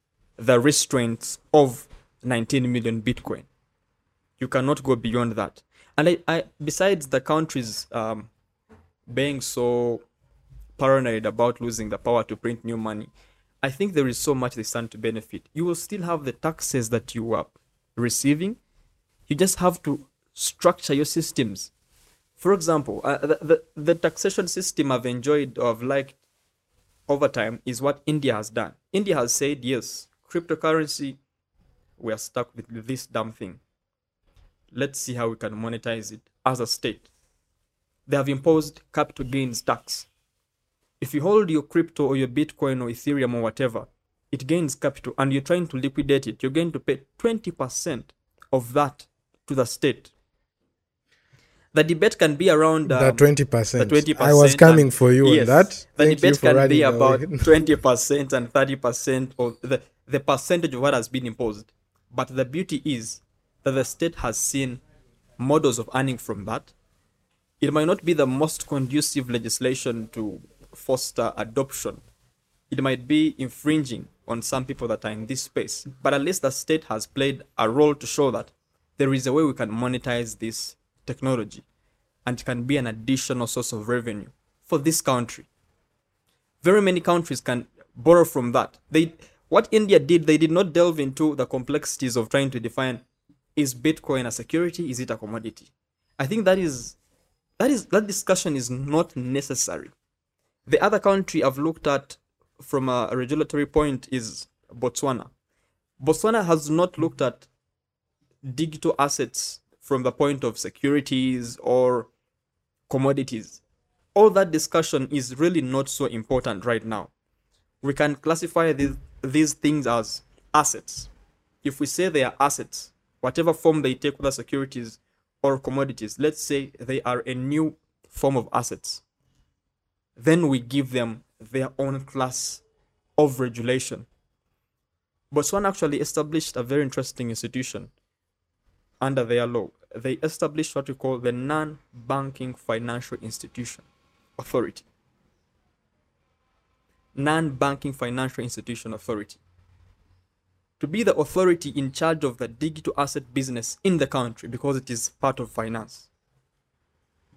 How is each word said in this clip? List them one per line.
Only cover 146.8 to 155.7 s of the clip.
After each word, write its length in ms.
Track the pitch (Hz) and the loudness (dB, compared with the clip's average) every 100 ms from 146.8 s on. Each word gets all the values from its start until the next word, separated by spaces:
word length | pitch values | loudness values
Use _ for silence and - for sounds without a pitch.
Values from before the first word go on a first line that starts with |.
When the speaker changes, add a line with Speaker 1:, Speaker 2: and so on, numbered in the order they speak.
| _ _ _ - | _ _ _ -4
Speaker 1:
Non-Banking 800 | 143 160 160 131 143 135 147 | 0 0 0 0 -2 -2 -6
Financial 500 | 131 123 123 131 - | -6 -6 -4 -6 -6
Institution 520 | 120 - 113 117 113 107 | -10 -10 -12 -12 -12 -12
Authority. 420 | - 107 104 - _ _ _ _ _ _ _ _ _ _ _ _ _ _ | -8 -8 -8 -16 _ _ _ _ _ _ _ _ _ _ _ _ _ _
To 80 | 147 | -6
be 160 | 202 | -2
the 120 | 202 156 | 0 2
authority 540 | 147 180 185 170 147 | 0 2 2 2 -2
in 220 | 139 135 | -6 -6
charge 320 | 135 165 160 | -2 -2 0
of 140 | 143 120 | -2 -4
the 100 | 117 | -10
digital 460 | 117 160 156 156 - | -6 -8 -6 -6 -4
asset 360 | 143 147 123 123 | -4 -4 -6 -6
business 420 | 131 120 - - | -4 -6 -8 -4
in 140 | 196 170 | 0 0
the 100 | 135 | 0
country 420 | 135 120 113 117 | -2 -4 -8 -12
because 280 | 120 139 135 | -8 -4 -4
it 120 | 135 | -4
is 200 | 117 - | -8 -8
part 300 | _ 139 - | _ -4 -4
of 120 | 117 | -8
finance. 580 | - 113 | -8 -8